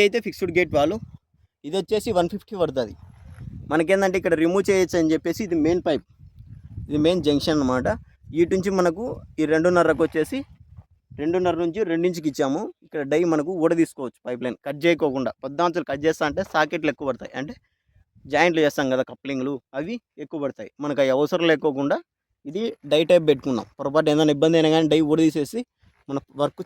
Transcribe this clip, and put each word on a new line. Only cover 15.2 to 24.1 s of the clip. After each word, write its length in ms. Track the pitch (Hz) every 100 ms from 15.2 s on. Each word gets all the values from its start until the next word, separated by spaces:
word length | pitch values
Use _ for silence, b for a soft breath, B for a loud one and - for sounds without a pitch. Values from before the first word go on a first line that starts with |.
| 117 -
పద్దాంచులు 420 | 135 143 175 170 151
కట్ 120 | 143 156
చేస్తా 180 | 160 151
అంటే 120 | 185 196
సాకెట్లు 360 | 160 151 170 151
ఎక్కువ 120 | - 139
పడతాయి, 220 | 117 - 127
అంటే 140 | 143 - _ _ _ _ _ _ -
జాయింట్లు 280 | 147 175 160 147
చేస్తాం 240 | - 135
కదా 100 | 131 123
కప్లింగ్లు, 440 | 120 135 135 131 135 _ 135
అవి 180 | 165 240 _ -
ఎక్కువ 140 | 147 156
పడతాయి. 260 | 139 - 104 -
మనకు 160 | 147 139
అవి 80 | 135 131
అవసరం 280 | 147 180 170
లేకోకుండా 460 | 147 156 135 143 247 - _ _ _ -
ఇది 140 | 180 233 - 143
డై 100 | 151 165
టైప్ 140 | 180 151
పెట్టుకున్నాం. 380 | 135 139 117 98 -
పొరపాటు 300 | 139 151 151